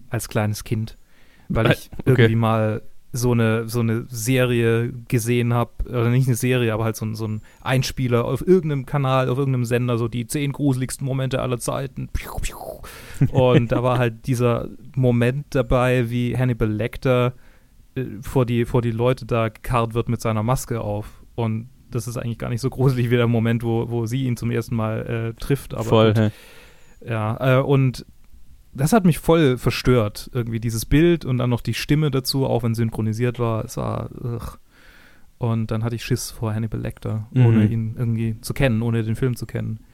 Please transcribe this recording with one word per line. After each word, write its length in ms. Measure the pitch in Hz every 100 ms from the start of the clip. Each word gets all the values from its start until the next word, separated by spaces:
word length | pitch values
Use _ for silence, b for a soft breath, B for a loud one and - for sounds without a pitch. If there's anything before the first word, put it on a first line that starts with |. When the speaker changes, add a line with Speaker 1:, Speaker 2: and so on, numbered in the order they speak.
| -
Speaker 1:
als 200 | 113 -
kleines 360 | 117 107 107
Kind, 320 | - 110 110 - b b b b b
weil 180 | 120 113
Speaker 2:
Äh, 60 |
Speaker 1:
ich 160 | - -
Speaker 2:
okay. 100 | - -
Speaker 1:
irgendwie 220 | 123 113 113
mal 460 | 113 110 110 107 - - -
so 200 | 123 123
eine, 360 | 117 110 113 113
so 120 | 120
eine 240 | 113 113 123
Serie 840 | 120 110 131 123 120 117 113 120 123 117
gesehen 460 | 120 113 120 117
hab, 320 | 120 117 - -
oder 240 | 123 117
nicht 160 | 123 131
eine 100 | 117
Serie, 380 | 127 127 113
aber 100 | 107
halt 120 | 113 107
so 100 | 110
ein, 80 |
so 120 | 110 110
ein 140 | 107 b b
Einspieler 640 | - 131 - - 123 117 120
auf 200 | 135 180
irgendeinem 380 | 185 156 139 127
Kanal, 420 | 147 131 131 131
auf 80 | 127
irgendeinem 260 | 139 127
Sender, 320 | 120 120 123 117
so 100 | 117
die 180 | 120 113
zehn 260 | 151 139
gruseligsten 540 | 135 143 127 127 - 135
Momente 340 | 135 131 127
aller 180 | 117 123
Zeiten. 500 | - 123 135 - 127
Piu, 200 | - - -
piu. 140 | - - - - - B B B 135
Und 400 | 135 127 123 117
da 100 | 123
war 140 | 127 123
halt 280 | 120 113 -
dieser 420 | 120 120 117 - - - 131
Moment 500 | 127 120 120 139 -
dabei, 600 | 135 117 127 127 127 117
wie 260 | 123 120 117
Hannibal 320 | 127 120 110
Lecter, 640 | 107 117 - 135 123 123 - b b b b -
äh, 100 | 131 123 104
vor 240 | - 135
die, 220 | 120 117 117
vor 160 | 123
die 80 | 117
Leute 340 | 113 123 123
da 240 | 110 117 113
gekarrt 460 | - - 123 117
wird 160 | 117 117
mit 100 | 113
seiner 220 | 117 110
Maske 400 | 110 131 - 117
auf. 400 | 107 104 - - - -
Und 340 | 113 110 123 - -
das 160 | 120 120
ist 100 | 117
eigentlich 180 | 117 113
gar 120 | 127
nicht 100 | 117
so 80 | 127
gruselig 400 | - 131 123 117
wie 60 | 120
der 120 | 117
Moment, 340 | 117 113 117
wo, 260 | 117 113 117
wo 160 | 117
sie 200 | 113 131 127
ihn 100 | 117
zum 140 | 120
ersten 240 | 117 -
Mal, 580 | 113 110 110 - 117 113
äh, 60 | 113
trifft. 320 | - 139 -
Aber 120 | -
Speaker 2:
Voll, 280 | 110 113 110
Speaker 1:
gut. 100 | 107
Speaker 2:
hä? 60 | 107 B B B B B B B -
Speaker 1:
Ja, 520 | 113 107 117 131 127
äh, 20 |
und 420 | 139 139 131 117 - - - - - - -
das 180 | 131 147
hat 140 | 233 180
mich 120 | 143
voll 380 | - 165 143 123
verstört, 720 | 127 - - 123 104 - -
irgendwie 260 | 123 117 113
dieses 240 | 117 110
Bild 400 | - 143 170 165
und 140 | - 123
dann 100 | 123
noch 140 | 120
die 100 | -
Stimme 380 | 110 - 151 151
dazu, 340 | 131 131 135
auch 180 | 127 120
wenn 120 | 117
synchronisiert 640 | 113 113 - 110 107 123 120
war. 260 | 117 110
Es 140 | - -
war, 320 | 117 - - -
ugh. 360 | 120 117 - - - b b b b b b -
Und 320 | 120 113 110
dann 120 | 110
hatte 120 | 117 117
ich 80 |
Schiss 260 | - 123 -
vor 220 | - 110
Hannibal 260 | 107 110 120
Lecter, 480 | 120 - 107 110 110
Speaker 2:
Mhm. 140 | 127 117
Speaker 1:
ohne 180 | 110
ihn 300 | 104 113 110 117
irgendwie 420 | 117 113 113 110
zu 100 | -
kennen, 300 | 120 135 110
ohne 200 | 117 113
den 140 | 110 113
Film 180 | 127
zu 120 | 117 -
kennen. 340 | 113 110 110 b